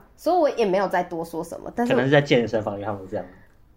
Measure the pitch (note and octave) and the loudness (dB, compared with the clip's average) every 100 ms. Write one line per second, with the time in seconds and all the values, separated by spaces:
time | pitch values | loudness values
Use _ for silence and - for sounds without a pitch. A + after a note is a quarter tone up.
0 | - - - F4+ D4 A3+ A3 F3+ F#3+ F#3 | -16 -6 0 2 2 2 2 2 0 -2
1 | F3+ E3+ E3 D#3+ F3 - - - A#3+ A#3+ | -2 -6 -8 -8 -10 -10 -10 -4 0 2
2 | C3 C#3+ C#3+ C3+ A2+ A2 G#2 G2+ G2+ G2+ | 4 4 6 2 2 -2 -4 -6 -6 -8
3 | F#2+ G2+ F2 - - _ _ | -6 -10 -10 -18 -20 _ _